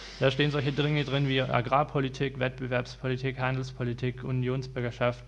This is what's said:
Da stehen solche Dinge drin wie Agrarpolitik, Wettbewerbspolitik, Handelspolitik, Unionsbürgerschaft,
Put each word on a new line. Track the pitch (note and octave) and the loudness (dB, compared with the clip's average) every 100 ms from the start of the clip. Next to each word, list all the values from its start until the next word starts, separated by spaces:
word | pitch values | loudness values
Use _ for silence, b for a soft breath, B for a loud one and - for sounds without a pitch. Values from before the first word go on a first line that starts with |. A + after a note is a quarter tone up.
| B B | B B
Da | C3+ | 2
stehen | C3 D3 | 4 2
solche | D3 C3+ | 2 0
Dinge | C#3+ D3 D3+ | 2 2 2
drin | B2+ C3+ C#3 | 2 2 2
wie | C3 | 2
Agrarpolitik, | C3 B2+ A#2 C3+ D3+ C#3+ C3+ C3 - B2 | 2 2 4 4 4 0 0 0 -4 -2
Wettbewerbspolitik, | B2+ C3 B2+ B2 A#2+ - C3 B2+ C3 B2+ | -4 -2 -2 -2 -2 -4 -4 -2 -2 -2
Handelspolitik, | B2+ C3 C3 - A#2+ A2+ B2+ A#2+ | -2 -2 -4 -4 -4 -2 -2 -4
Unionsbürgerschaft, | C#3 B2+ B2 C3 C3 C3 A#2+ - B2 A#2+ | -4 -2 0 -2 -4 -4 -4 0 0 0